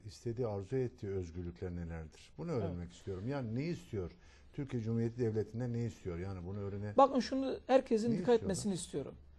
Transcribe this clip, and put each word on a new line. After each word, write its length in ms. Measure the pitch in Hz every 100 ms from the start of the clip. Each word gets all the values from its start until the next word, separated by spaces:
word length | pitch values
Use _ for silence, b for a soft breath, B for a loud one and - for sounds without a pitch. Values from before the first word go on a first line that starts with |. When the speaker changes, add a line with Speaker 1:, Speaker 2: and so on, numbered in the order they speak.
| 107
Speaker 1:
istediği, 420 | - 120 113 120
arzu 280 | 101 95 131
ettiği 360 | 123 - 101
özgürlükler 640 | 98 87 85 87 85 92 87
nelerdir? 580 | 85 82 80 - - -
Bunu 140 | 165
öğrenmek 360 | 143 87 87 87
Speaker 2:
Evet. 60 |
Speaker 1:
istiyorum. 340 | - - 92 110
Yani 280 | 143 117 113
ne 80 |
istiyor? 480 | 160 170 - 107 85 - b b b
Türkiye 280 | - 135 127
Cumhuriyeti 360 | 110 117 117 117
Devleti'nden 560 | 117 107 101 117 123
ne 120 | 117 117
istiyor? 320 | - 95 85
Yani 300 | 92 92 87
bunu 120 | 101
öğrene- 380 | 101 101 104 104
Speaker 2:
Bakın 220 | 277 269
şunu 380 | 233 269 269 - -
herkesin 400 | 262 262 226 233
Speaker 1:
Ne 40 |
Speaker 2:
dikkat 80 | 214
Speaker 1:
istiyorlar? 240 | 180 233
Speaker 2:
etmesini 300 | 196 190 208
istiyorum. 420 | 175 - 151 127 - -